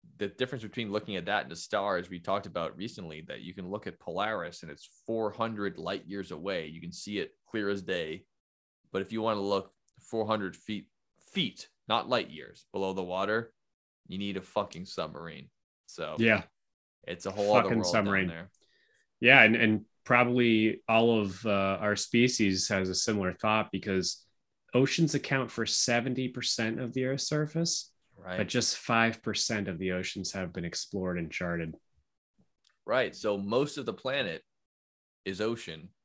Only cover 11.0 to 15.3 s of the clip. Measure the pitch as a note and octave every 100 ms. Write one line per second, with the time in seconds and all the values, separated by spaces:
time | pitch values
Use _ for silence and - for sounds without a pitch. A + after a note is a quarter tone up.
11 | _ _ _ G3 C3 - - _ - A2
12 | F#2+ B2 F#2 D#2 A#1 - _ G2 F#2+ F#2+
13 | F2+ F#2 G2 A2 A#2 _ _ _ _ _
14 | _ F#2 G2+ F#2+ F#2+ - G2+ E2 F#2 -
15 | D#2+ D#2 E2